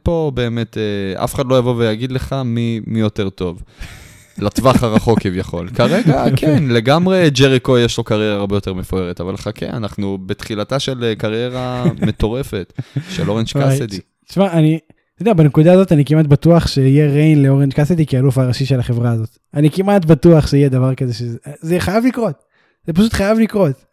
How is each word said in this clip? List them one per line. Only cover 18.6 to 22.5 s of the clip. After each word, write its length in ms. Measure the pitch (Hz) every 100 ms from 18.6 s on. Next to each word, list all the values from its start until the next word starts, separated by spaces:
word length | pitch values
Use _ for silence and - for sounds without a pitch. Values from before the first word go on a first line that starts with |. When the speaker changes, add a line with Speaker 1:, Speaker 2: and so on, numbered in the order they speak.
| 135
Speaker 2:
של 140 | 131
החברה 300 | 120 117 120
הזאת. 280 | 113 110 _ _
אני 160 | 143 151
כמעט 340 | 185 196 202
בטוח 420 | 160 160 170 156 -
שיהיה 220 | 143 139
דבר 260 | 127 127
כזה, 200 | 131 127
שזה, 240 | 113 120 117 143 147
זה 200 | 160 175
חייב 240 | - 214
לקרות. 300 | 247 247 214 - _